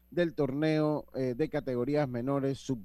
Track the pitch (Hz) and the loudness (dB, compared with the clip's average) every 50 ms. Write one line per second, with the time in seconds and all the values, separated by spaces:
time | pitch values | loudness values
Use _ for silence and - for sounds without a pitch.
0 | _ _ - 175 175 165 - - 143 127 131 147 156 156 156 156 151 151 151 139 | _ _ 0 0 0 2 2 0 0 0 0 2 2 2 4 4 2 2 0 -2
1 | - - - 127 131 127 120 120 156 - - 147 113 135 127 120 123 135 147 151 | -4 -6 -4 -2 -2 -2 0 0 -2 -2 -2 -2 -2 -2 -2 0 0 2 2 2
2 | 147 131 123 117 120 139 139 139 135 139 135 - - - 131 113 | 2 0 0 -2 0 0 0 0 0 -2 -2 -4 -4 -4 -4 -4